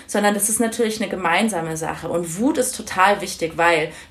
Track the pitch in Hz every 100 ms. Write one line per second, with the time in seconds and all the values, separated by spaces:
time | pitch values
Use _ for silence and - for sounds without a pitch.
0 | - 208 202 208 220 220 226 220 220 214
1 | 196 185 170 175 220 180 160 160 156 156
2 | 165 175 170 170 262 285 - - - 185
3 | 190 202 185 - 160 160 170 165 165 -
4 | -